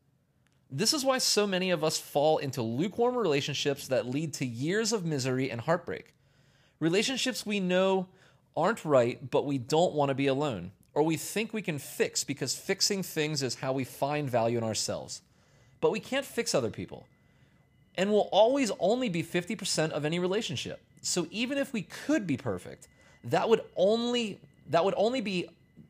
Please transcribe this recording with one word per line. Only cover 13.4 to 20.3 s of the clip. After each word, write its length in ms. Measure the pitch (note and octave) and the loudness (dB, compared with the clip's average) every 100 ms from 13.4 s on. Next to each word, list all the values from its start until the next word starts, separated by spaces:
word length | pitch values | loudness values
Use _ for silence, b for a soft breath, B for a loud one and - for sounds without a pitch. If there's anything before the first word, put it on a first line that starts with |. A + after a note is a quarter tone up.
is 120 | B2+ - | -2 -4
how 160 | C3+ | -4
we 120 | C3+ | -2
find 440 | B2 - C#3 D3 C#3 | -4 -4 -2 -2 0
value 300 | A#2+ A#2 A#2 | 2 2 2
in 60 | |
ourselves. 580 | A2 G2+ - D#2+ C2 - _ b b b b b | 0 -2 -2 -4 -6 -14 _ b b b b b
But 120 | D#3 | 2
we 80 | A3 | 2
can't 260 | - C4+ C4+ | -4 -6 -4
fix 300 | A#3+ - D#3+ | -4 0 0
other 160 | A2 | 0
people, 340 | F#2 E2 C#2+ - b b b b b b b _ - | -4 -12 -12 -20 b b b b b b b _ -4
and 160 | G3+ | 2
we'll 180 | G#3 - | 2 4
always 400 | F#3 A3+ C#4 A3 - | 6 6 4 0 0
only 280 | F3+ B3 B3 | 0 2 0
be 140 | E3+ | -2
fifty 340 | - F3 F3 A3 | -2 -4 -4 -6
percent 380 | F#3+ E3+ D#3 | -4 0 0
of 120 | D3+ D3 | 0 -2
any 120 | F3 | -2
relationship. 640 | F3+ | 0